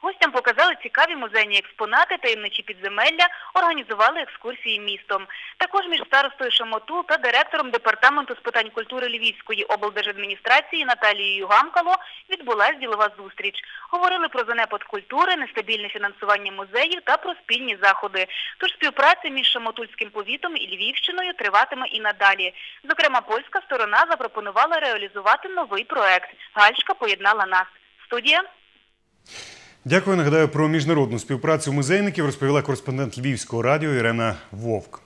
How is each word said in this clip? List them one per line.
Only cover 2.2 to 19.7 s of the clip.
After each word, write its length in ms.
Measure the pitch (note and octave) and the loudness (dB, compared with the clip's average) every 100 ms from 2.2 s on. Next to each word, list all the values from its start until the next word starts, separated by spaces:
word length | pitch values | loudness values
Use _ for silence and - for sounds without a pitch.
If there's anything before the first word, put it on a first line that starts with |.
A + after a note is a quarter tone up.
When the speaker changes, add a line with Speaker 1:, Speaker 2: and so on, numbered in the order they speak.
Speaker 1:
таємничі 380 | B3 A3 G#3 - F3+ | -2 -2 -4 -8 -10
підземелля, 580 | F3+ G3 G3+ C4 D#4+ F4 - - F#4 | -10 -6 0 0 4 2 0 -4 0
організували 580 | E4+ D#4 A#3+ G#3 A3+ E4 C4+ | 2 0 -6 2 2 2 -8
екскурсії 500 | - A3+ B3 A#3 G#3+ G#3 | -10 -12 -10 -6 -6 -6
містом. 320 | G3 - G3 F#3+ - - - | -10 -4 -6 -4 -16 -16 -4
Також 200 | F4+ G4 F#4 | 0 0 0
між 80 | D#4+ - | -4 2
старостою 420 | C4+ C#4 C#4 B3+ G#3+ | 2 2 -2 0 0
Шамотул 440 | A3+ A3 G#3+ E4+ F4 | 0 -6 -4 -6 0
та 60 | D4+ B3 | 0 2
директором 400 | A#3+ D#4 D#4 C4 A#3 | 2 2 0 -2 0
департаменту 560 | A3+ A3 B3+ C#4+ C4 A#3+ | 0 4 4 4 -4 -8
з 60 | - | -2
питань 220 | A#3 A3 A3 | -2 -2 -6
культури 280 | A3 B3+ B3 | -8 -6 -6
Львівської 500 | A#3 A3+ G#3+ - G#3+ G3+ G#3+ | -2 -4 -4 -8 -6 -2 -2
облдержадміністрації 1080 | G#3 G3+ G#3 G3+ G3+ G3 A3+ C4 D4+ E4 C4+ | -2 -4 -6 -6 -8 -8 2 2 2 -6 -2
Наталією 600 | A#3 G#3+ G3+ G3 G3 F#3+ | 2 2 0 -2 -4 4
Гамкало 420 | G#3+ D4+ F4 E4+ F#4 - - _ | 4 4 0 2 0 -2 -20 _
відбулась 480 | F4+ B3+ G#3+ G#3+ D4 | -10 -4 2 2 0
ділова 260 | A#3 G#3 G#3 G3+ | -6 0 0 -2
зустріч. 400 | G3 - G3 - - - - | -18 -10 -8 -8 -14 -18 -6
Говорили 340 | F4 F4+ F#4 D#4+ | 0 0 0 -2
про 80 | B3 A3+ | -2 -2
занепад 340 | A#3 A3 G3+ - | -2 -2 -4 -8
культури, 380 | G3+ G3+ C4+ F4+ F4 | -10 -6 0 2 0
нестабільне 440 | B3+ - G#3 A3 G#3 G#3 | -2 -6 -4 -4 -6 -6
фінансування 560 | G3+ G3+ G3+ G3+ G3 F#3+ | -6 0 2 2 0 -10
музеїв 400 | G3 A3 D#4+ F4+ - | -4 -2 0 -2 0
та 60 | D4+ | 0
про 140 | F#4 E4+ | 0 -10
спільні 340 | - A#3 B3+ G3+ | -4 -4 -2 2
заходи. 380 | G3 F#3+ G3+ F#3+ F#3 - - - | 2 2 -2 -4 -4 -6 -10 -4
Тож 100 | F#4 - | -4 0
співпраця 500 | D4+ - C#4+ F4+ D#4 C4+ | -2 4 4 4 0 -2
між 100 | B3 | 0
Шамотульським 560 | B3 A3+ | 0 -4